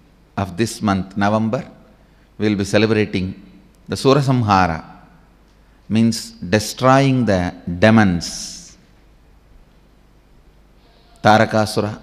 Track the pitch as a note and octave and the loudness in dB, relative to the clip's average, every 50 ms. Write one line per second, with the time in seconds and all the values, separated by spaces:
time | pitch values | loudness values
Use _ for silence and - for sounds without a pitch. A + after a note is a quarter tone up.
0 | _ _ _ _ _ _ _ G2 G2 F#2 F2 F2+ A2+ A2 - - G#2+ G#2 F#2+ F#2 | _ _ _ _ _ _ _ -8 -8 -6 -4 -4 -4 -4 -4 -4 -2 -2 -2 -2
1 | F2+ - - G#2 G2+ G#2 G#2+ A2 A2+ A2 A2+ D3 - - - - - _ _ _ | -4 -6 -6 -4 -2 0 0 0 -2 -2 -4 -6 -8 -10 -18 -20 -20 _ _ _
2 | _ _ _ _ _ _ _ - G#2 G#2+ G#2 F#2+ G2 F#2 G#2 G#2 A2 G#2+ A2 G#2+ | _ _ _ _ _ _ _ -4 -2 -2 -2 -2 -2 0 0 0 0 0 0 -2
3 | G#2 G2+ - F#2+ F#2 F#2 - - - - - - - _ _ _ _ - G2+ - | -2 -2 -4 -6 -6 -6 -10 -12 -18 -20 -20 -20 -20 _ _ _ _ -10 -8 -2
4 | - C3+ C3+ D3 C3+ C3+ C3 B2 A2+ G#2 G2 F#2 F#2 E2+ D#2+ D#2 - - - - | 0 2 2 2 2 0 0 0 2 2 4 4 2 2 -2 -6 -10 -16 -20 -20
5 | - - - - _ _ _ _ _ _ _ _ _ _ _ _ _ - G#2 A2 | -20 -20 -20 -20 _ _ _ _ _ _ _ _ _ _ _ _ _ -4 0 2
6 | A2+ A2+ A2+ - - - - - F#2+ F2 F2+ G#2+ - - - - B2+ C3 C3 C#3 | 2 2 0 -4 -8 -14 -16 -14 -4 0 0 0 0 -2 -6 -2 2 4 4 4
7 | C#3 C3+ C3 B2+ A#2 G#2 G2 F2+ F2 F2 - - - F2+ F2 F2 G2 A2 A2+ A2+ | 4 2 2 0 0 2 0 0 0 -4 -6 -10 -10 -10 -2 2 4 6 6 6
8 | G#2 F#2+ F2 E2 - - - - - - - - - - - _ _ _ _ _ | 4 4 2 -2 -4 -8 -12 -12 -14 -14 -16 -18 -20 -20 -20 _ _ _ _ _
9 | _ _ _ _ _ _ _ _ _ _ - - _ _ _ _ _ _ _ _ | _ _ _ _ _ _ _ _ _ _ -20 -20 _ _ _ _ _ _ _ _
10 | _ _ _ _ _ _ _ _ _ _ _ _ _ _ _ _ _ _ _ _ | _ _ _ _ _ _ _ _ _ _ _ _ _ _ _ _ _ _ _ _
11 | _ _ - - - G#2+ G#2+ A2 A2 A2 A2 G#2+ G#2+ G2+ - A2+ G2+ G#2+ - - | _ _ -8 0 2 4 4 4 4 2 0 -2 -2 -2 -2 -4 -4 -4 -6 -10